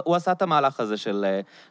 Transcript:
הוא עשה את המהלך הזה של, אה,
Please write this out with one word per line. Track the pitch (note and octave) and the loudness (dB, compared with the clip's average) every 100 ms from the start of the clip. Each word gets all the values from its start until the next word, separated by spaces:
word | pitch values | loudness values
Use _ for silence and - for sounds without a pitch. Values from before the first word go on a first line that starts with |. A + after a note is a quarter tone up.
הוא | D#3+ F3 | 2 0
עשה | F3 | 0
את | F3+ | 0
המהלך | F#3 D3+ C3+ - | 2 2 2 0
הזה | A2 G#2+ | -4 -4
של, | A2+ G2+ G2 | -4 -2 0
אה, | F#2+ G2 - - | -2 -4 -16 -12